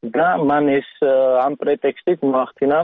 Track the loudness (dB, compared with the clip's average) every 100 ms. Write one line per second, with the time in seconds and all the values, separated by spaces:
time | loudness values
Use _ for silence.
0 | -6 -2 0 0 0 0 2 0 -4 -4
1 | 0 2 2 2 0 -2 -2 -2 -2 -4
2 | -4 -2 0 -2 -4 -2 0 0